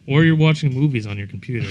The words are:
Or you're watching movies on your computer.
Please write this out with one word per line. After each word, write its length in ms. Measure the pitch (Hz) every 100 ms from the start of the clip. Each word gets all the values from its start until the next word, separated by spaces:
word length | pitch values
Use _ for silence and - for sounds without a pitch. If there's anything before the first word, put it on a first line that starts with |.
| -
Or 160 | 139
you're 120 | 165 156
watching 360 | 156 151 147
movies 300 | 127 151 123 104
on 100 | 101
your 80 | 101
computer. 400 | 101 - 117 101